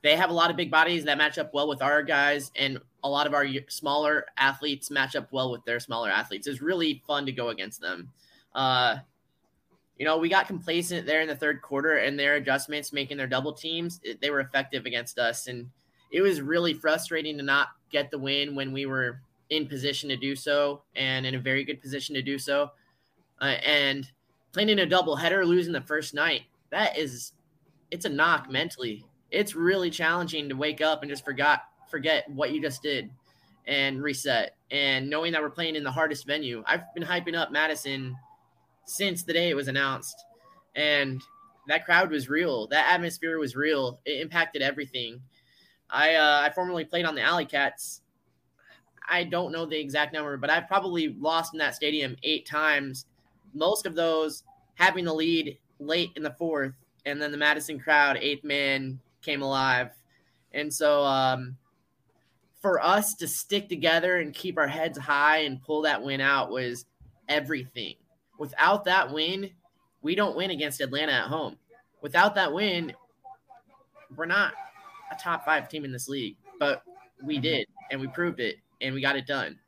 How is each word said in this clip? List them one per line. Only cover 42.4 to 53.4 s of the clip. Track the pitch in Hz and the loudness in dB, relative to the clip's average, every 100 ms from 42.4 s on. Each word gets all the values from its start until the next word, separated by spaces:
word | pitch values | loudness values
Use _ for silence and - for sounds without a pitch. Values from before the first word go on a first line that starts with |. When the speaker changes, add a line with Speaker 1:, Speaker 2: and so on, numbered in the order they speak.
| 175 123 110 | 0 -2 0
Speaker 1:
That | 147 143 | 2 4
atmosphere | 175 170 165 165 160 | 4 2 -4 -4 -2
was | 147 127 | -4 -2
real. | 151 147 127 127 135 | 0 2 0 -4 -6
It | 139 | -4
impacted | 160 170 165 143 | -2 0 0 0
everything. | 135 139 135 127 117 120 131 _ _ _ _ _ _ | -2 -2 -8 -8 -10 -12 -20 _ _ _ _ _ _
I, | 135 151 165 | 4 6 8
uh, | 151 147 | 8 6
I | 147 | 4
formerly | 185 180 170 156 | 0 -2 -2 -2
played | 175 170 | 0 0
on | 151 | 2
the | |
Alley | 147 175 151 | 2 2 0
Cats. | 143 139 - - - _ _ _ _ _ _ _ - _ _ - | 0 0 -2 -14 -14 _ _ _ _ _ _ _ -20 _ _ -2
I | 175 | -2
don't | 165 170 143 | 0 -2 -2
know | 165 165 | -4 -4
the | 156 | -4
exact | 139 147 147 | -2 0 0
number, | 156 147 139 | -2 -4 -4
but | 143 | 2
I've | 165 165 | 0 2
probably | 196 190 170 156 110 | 0 0 -2 -2 -2
lost | 147 165 160 | 0 0 -2
in | 156 | -2
that | 143 - | -2 0
stadium | 151 151 135 131 | -2 0 -2 -4
eight | 151 156 - | -2 -2 -2
times, | 151 156 147 139 131 - _ _ _ | 0 2 2 0 -10 -16 _ _ _